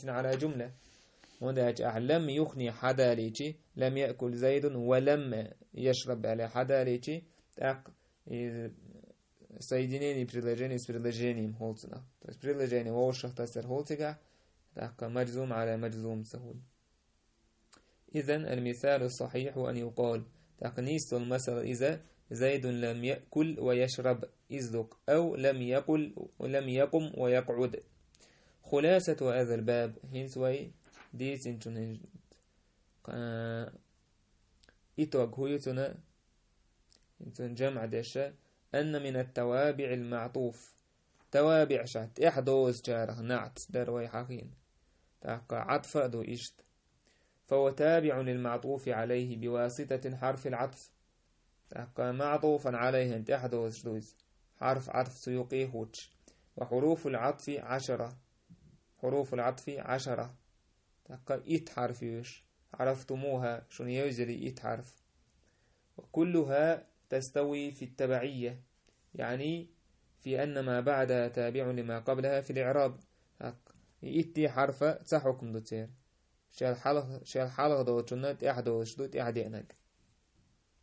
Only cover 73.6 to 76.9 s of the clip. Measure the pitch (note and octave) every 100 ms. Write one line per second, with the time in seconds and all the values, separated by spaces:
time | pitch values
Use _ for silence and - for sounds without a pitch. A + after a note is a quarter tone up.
73.6 | _ - _ - C3+ D3 E3 D#3 D3+ C3
74.6 | C#3 C3+ D3 D#3+ - D#3 C3+ B2+ A#2 A2+
75.6 | A2 A2+ A2+ C3 _ _ _ _ _ -
76.6 | B2+ B2 C3+